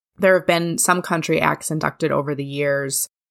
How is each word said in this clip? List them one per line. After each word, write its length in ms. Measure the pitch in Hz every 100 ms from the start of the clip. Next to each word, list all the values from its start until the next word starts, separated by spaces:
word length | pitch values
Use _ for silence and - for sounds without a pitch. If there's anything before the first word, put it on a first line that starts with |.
| _ -
There 200 | 196 185
have 100 | 180
been 300 | 170 170 165
some 240 | - 180
country 380 | - 170 160 160
acts 320 | 156 147 -
inducted 400 | 156 151 - 156
over 240 | 139 139 143
the 100 | 139
years, 640 | 143 143 139 139 135 - _ _